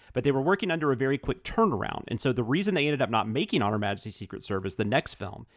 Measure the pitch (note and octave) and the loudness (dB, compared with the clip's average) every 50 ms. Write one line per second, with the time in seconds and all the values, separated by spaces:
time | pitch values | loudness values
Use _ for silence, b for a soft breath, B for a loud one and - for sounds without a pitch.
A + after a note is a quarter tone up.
0 | b b b C3 C3+ C#3+ C3+ C3+ C3+ F3 G3 G3 - F3+ E3 E3 D3+ C#3+ C3 A#2 | b b b 0 2 2 2 2 4 2 2 2 2 -2 0 0 2 2 2 2
1 | C3+ C3+ C#3+ C3+ - C#3+ - - - - - A3+ A3+ F#3+ B2 F#2 - - - - | 2 0 0 0 -2 -4 -6 -4 -6 -4 2 2 2 4 2 0 -2 -4 -6 -6
2 | - - - G2+ - C3 A#2+ B2 A2+ A2+ C#3 F#3 G3 G#3 F#3+ D3+ C#3+ D3+ D3 C3 | -6 -6 -4 -2 0 0 0 2 2 2 2 2 2 2 2 2 2 2 2 0
3 | B2+ G#2 A2+ A2 F#2+ A2 A2 C#3+ - - - D3+ G2+ G2+ G#2+ G#2 G#2 G2+ G2+ F#2+ | 0 2 2 2 2 2 0 -2 -2 0 0 2 2 2 2 0 0 0 -2 -4
4 | - G#2+ - - G2+ - G2 - - - G2+ F#2+ F#2+ G2 - - G#2+ G#2 A#2+ D#3 | -6 -12 -12 -12 -12 -12 -12 -10 -6 -4 -4 -2 -2 -2 -2 -2 0 2 2 0
5 | - - - - G2+ F#2+ G#2 - - b b | 0 -2 -8 -8 -10 -10 -10 -12 -16 b b